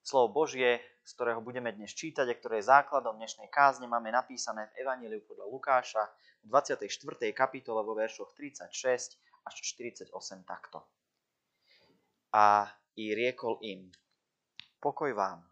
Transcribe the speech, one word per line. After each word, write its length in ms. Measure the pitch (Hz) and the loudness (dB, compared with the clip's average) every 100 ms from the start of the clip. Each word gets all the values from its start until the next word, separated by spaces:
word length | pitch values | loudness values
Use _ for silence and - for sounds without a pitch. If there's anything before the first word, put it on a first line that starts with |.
Slovo 400 | - 135 117 120 | 2 4 4 4
Božie, 400 | 151 131 123 120 - _ - | 0 2 2 2 -4 _ -20
z 80 | |
ktorého 240 | - 120 117 | -4 -2 -2
budeme 320 | 113 123 120 | -4 -6 -6
dnes 240 | 104 104 | -8 -14
čítať 320 | - 160 147 127 | -10 -8 -2 0
a 80 | |
ktoré 320 | 117 120 110 101 | -2 -2 -2 8
je 40 | |
základom 400 | 139 139 143 117 110 | 8 8 -2 -2 -6
dnešnej 240 | 113 - 107 | -12 -14 -4
kázne, 400 | 143 139 127 123 | 6 6 4 -4
máme 240 | 117 113 | -2 0
napísané 560 | 120 127 123 - 110 107 | 0 -2 -10 -8 -8 -10
v 80 | - | -6
Evanjeliu 400 | 131 127 117 107 | -6 -6 -8 -12
podľa 240 | _ 98 101 | _ -16 -12
Lukáša 560 | 127 - 127 - 110 104 _ _ _ | -8 2 2 2 -2 -2 _ _ _
v 80 | 107 | 2
dvadsiatej 400 | 131 - 135 101 | 2 2 -6 -6
štvrtej 420 | - 139 - 110 107 | -8 -10 -4 -4 0
kapitole 480 | 131 131 123 110 107 | -2 -2 -4 -4 -2
vo 80 | |
veršoch 400 | 107 110 - 101 | -2 -4 -4 -16
tridsaťšesť 760 | - 143 - - - 127 123 - - _ _ - | -14 -16 -14 -12 -4 -2 -2 -4 -14 _ _ -18
až 100 | - | -10
štyridsaťosem 800 | - - 120 - - 92 - 95 | -10 -10 -12 -12 -14 -12 -12 -16
takto. 400 | 90 92 - 80 _ _ _ _ _ _ _ _ _ _ _ _ _ _ _ | -14 -14 -14 -18 _ _ _ _ _ _ _ _ _ _ _ _ _ _ _
A 320 | 107 104 104 101 - _ - | 6 8 6 2 -10 _ -10
i 160 | 107 | -6
riekol 480 | 107 123 127 117 95 | -2 -2 -2 -6 -6
im: 320 | 107 95 92 87 _ _ _ _ _ - _ _ | -8 -12 -18 -20 _ _ _ _ _ -20 _ _
„Pokoj 320 | 147 - 147 | -6 -4 -4
vám.“ 320 | 107 95 85 _ | 0 -2 -4 _